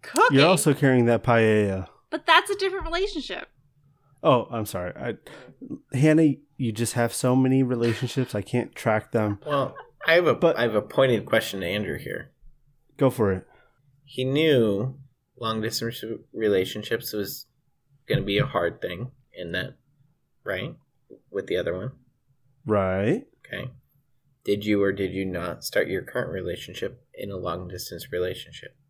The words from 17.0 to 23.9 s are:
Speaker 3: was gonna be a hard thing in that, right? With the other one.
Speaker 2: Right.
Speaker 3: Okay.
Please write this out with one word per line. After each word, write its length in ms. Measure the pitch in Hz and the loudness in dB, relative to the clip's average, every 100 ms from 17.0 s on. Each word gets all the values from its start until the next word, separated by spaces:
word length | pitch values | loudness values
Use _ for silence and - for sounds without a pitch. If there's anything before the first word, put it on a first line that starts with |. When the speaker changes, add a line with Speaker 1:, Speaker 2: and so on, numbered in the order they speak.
| - | -4
Speaker 3:
was 340 | 107 98 - - _ _ _ _ _ _ | -6 -6 -10 -16 _ _ _ _ _ _
gonna 140 | 98 | -4
be 160 | 95 101 | 0 0
a 80 | 104 | 0
hard 340 | 92 85 - | 0 -2 -4
thing 300 | 95 87 127 _ _ | -10 -8 -10 _ _
in 180 | 95 87 | -14 -8
that, 240 | 90 - - _ _ _ _ _ _ | -6 -8 -12 _ _ _ _ _ _
right? 300 | - 92 127 170 _ _ _ - _ | -8 -6 -6 -12 _ _ _ -20 _
With 160 | 98 95 | -10 -4
the 80 | 90 | -2
other 180 | 85 90 | -2 -4
one. 160 | 113 - _ _ _ _ _ _ | -8 -12 _ _ _ _ _ _
Speaker 2:
Right. 640 | - 104 95 95 104 208 - _ - | -2 0 2 0 0 -2 -4 _ -14
Speaker 3:
Okay. 240 | 95 123 - _ | -12 -12 -16 _